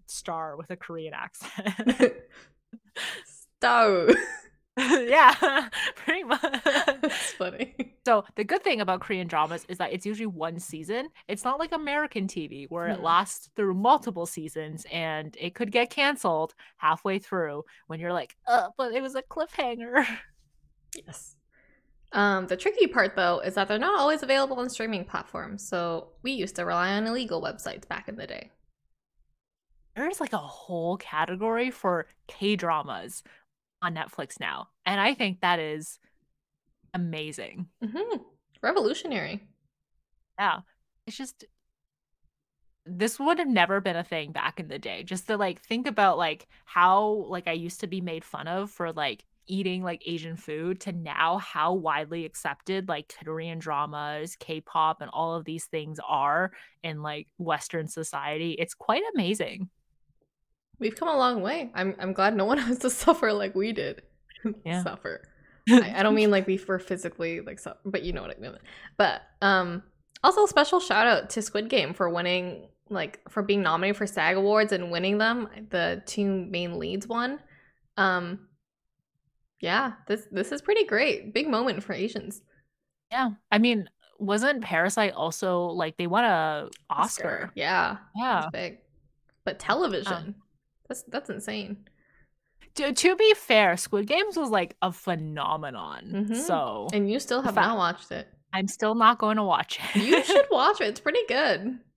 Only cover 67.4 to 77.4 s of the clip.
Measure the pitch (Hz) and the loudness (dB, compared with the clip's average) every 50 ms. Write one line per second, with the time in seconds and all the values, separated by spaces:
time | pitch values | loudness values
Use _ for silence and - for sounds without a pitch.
67.4 | - - - 202 - - - - - 202 196 190 - 180 - - 95 85 - - | -8 -12 -14 -14 -14 -16 -14 -12 -8 -6 -6 -4 -4 -4 -6 -6 -8 -10 -12 -12
68.4 | 107 127 - - - - - - - - - - 208 170 - - - - _ - | -14 -14 -16 -16 -20 -20 -20 -20 -20 -6 0 2 4 4 2 0 -6 -14 _ 0
69.4 | - 196 196 185 180 175 170 180 - _ _ _ _ _ - - - 277 - 427 | 4 4 6 4 4 2 -2 -6 -10 _ _ _ _ _ -4 2 4 4 6 6
70.4 | 415 392 - - 302 - - 359 359 - - 208 220 240 220 160 - - - 226 | 6 6 6 4 4 6 4 2 2 4 4 4 6 6 6 4 2 -2 -4 -6
71.4 | 214 - - 202 220 226 269 254 160 135 175 - 190 175 170 170 175 180 180 180 | -4 -4 -2 -4 -2 0 2 2 2 0 0 0 0 0 0 0 0 0 0 0
72.4 | 180 180 160 82 - - _ _ _ - 208 185 160 143 - - - - - 226 | -2 -4 -8 -12 -14 -20 _ _ _ -8 -6 -6 -6 -6 -8 -14 -18 -8 -4 -2
73.4 | 202 202 202 202 190 160 160 165 180 196 208 202 214 196 - 185 156 165 180 190 | 0 2 2 2 2 2 2 2 2 0 0 0 -2 -4 -2 0 2 2 2 4
74.4 | 196 202 208 214 214 208 208 180 180 175 170 170 180 190 202 208 214 226 233 247 | 4 4 4 4 4 4 2 -2 -2 -2 -4 -2 0 0 2 2 2 2 0 0
75.4 | 226 - - 208 214 214 - 180 170 170 175 175 - - - - 202 196 196 190 | -4 -6 -10 -14 -10 -6 -2 0 0 0 -2 -4 -6 -6 -4 -2 0 0 0 0
76.4 | 180 - 180 175 175 175 170 175 160 160 185 196 208 226 233 233 240 247 277 294 | -2 -4 -4 -6 -4 -4 -6 -6 -6 -6 -6 -6 -6 -6 -4 -2 -2 -2 -4 -6